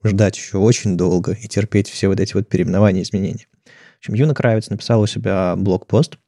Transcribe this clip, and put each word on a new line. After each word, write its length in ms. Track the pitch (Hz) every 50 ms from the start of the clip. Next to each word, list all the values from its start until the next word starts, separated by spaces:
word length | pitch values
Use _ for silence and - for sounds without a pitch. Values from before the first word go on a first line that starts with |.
| -
ждать 340 | 107 95 101 107 95 -
ещё 220 | - - - - 98
очень 380 | 98 113 123 - - 104 92
долго 360 | 85 90 90 90 90 - - 92
и 140 | - -
терпеть 400 | - - 101 101 - - 104 98
все 200 | - - - -
вот 120 | 98 98 95
эти 140 | 95 - -
вот 160 | 98 - _
переименования 520 | - 92 90 - 92 98 107 104 95 92
и 20 | 87
изменения. 420 | - - 98 95 87 - 107 - _ _ _ _ _ - - - - _
В 20 | _
общем, 160 | - - 104
Юна 180 | 110 143 156 143
Кравец 360 | - - 120 113 110 - -
написала 340 | 104 107 - - 120 110 104
у 40 |
себя 480 | 104 - 107 110 98 98 92 95 90 87
блогпост 640 | 92 95 98 92 90 - - - 113 165 - - _ _